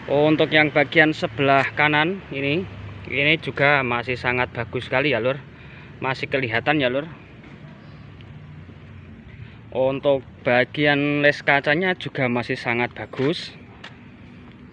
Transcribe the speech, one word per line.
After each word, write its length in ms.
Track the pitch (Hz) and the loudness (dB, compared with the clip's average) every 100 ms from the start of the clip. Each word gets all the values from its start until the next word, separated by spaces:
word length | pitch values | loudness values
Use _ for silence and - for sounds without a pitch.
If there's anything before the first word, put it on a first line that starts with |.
| - | -2
Oh, 240 | 139 151 | 2 4
untuk 240 | 156 156 | 4 4
yang 160 | 156 151 | 4 4
bagian 400 | 151 139 165 156 | 2 4 6 4
sebelah 640 | 151 170 - 139 135 131 | 2 -4 0 4 4 4
kanan 480 | - 151 151 160 196 - | 0 2 2 0 -4 -8
ini, 400 | 139 139 160 196 - - - - | -6 -2 -2 -4 -10 -14 -14 -8
ini 240 | 131 147 160 | -2 2 0
juga 400 | 135 120 143 143 | -2 0 4 4
masih 320 | 127 120 120 | 2 -2 -4
sangat 400 | 123 127 123 123 | -4 -2 0 -2
bagus 320 | 120 113 127 - | -4 -6 -6 -2
sekali 320 | 131 147 113 | 0 2 2
ya, 0 | |
Lur. 240 | 123 139 - - - - - - | 0 -2 -8 -20 -20 -20 -20 -8
Masih 320 | 131 131 131 | -6 -4 -4
kelihatan 480 | 135 127 113 147 151 | -2 -2 0 2 2
ya, 160 | 123 | 2
Lur. 160 | 131 160 139 - - - - - - - - - - - - - - - - - - - - - - - - - | 0 -4 -12 -20 -20 -20 -20 -20 -20 -20 -20 -20 -20 -20 -18 -18 -20 -20 -20 -20 -20 -20 -20 -20 -18 -18 -18 -8
Untuk 480 | 123 131 135 143 139 - - 127 | -2 0 0 0 0 -2 -6 2
bagian 800 | 123 127 - 147 143 147 147 143 | 2 2 0 2 2 2 2 2
les 160 | - | 2
kacanya 560 | - 143 151 151 185 180 | 2 2 2 0 0 -2
juga 320 | 139 - 123 | -6 -4 -2
masih 240 | 120 117 | -2 -2
sangat 400 | 127 127 117 120 | -4 -2 -2 -2
bagus. 640 | - 107 - 131 180 - - - - - - - - - - - - - | -6 -10 -4 -2 -2 -8 -16 -20 -20 -20 -20 -20 -20 -20 -20 -20 -20 -20